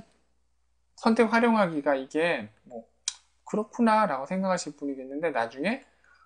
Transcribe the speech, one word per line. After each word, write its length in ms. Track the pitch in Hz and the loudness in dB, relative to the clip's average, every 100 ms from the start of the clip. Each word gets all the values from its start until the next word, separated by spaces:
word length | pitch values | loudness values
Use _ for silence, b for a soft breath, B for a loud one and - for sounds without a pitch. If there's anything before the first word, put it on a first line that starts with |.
| - _ _ _ _ _ _ _ _ - | -2 _ _ _ _ _ _ _ _ -4
선택 380 | 233 226 220 | 0 4 4
활용하기가 640 | 226 240 220 185 156 147 135 | 4 4 4 2 0 0 0
이게 540 | 131 151 170 143 104 _ | 0 -2 0 0 -6 _
뭐 240 | - 117 - _ - - _ _ - | -20 -18 -18 _ -10 -10 _ _ -6
그렇구나 600 | 214 220 - 226 214 202 | -6 -4 0 4 4 2
라고 200 | 131 139 | -2 -4
생각하실 500 | 185 190 180 156 - | -4 -2 -2 -4 -8
분이 160 | 143 | -8
있는데 380 | 131 131 139 165 | -8 -8 -4 -2
나중에 520 | 123 117 131 175 262 - b b b | -2 -4 -2 -4 -4 -8 b b b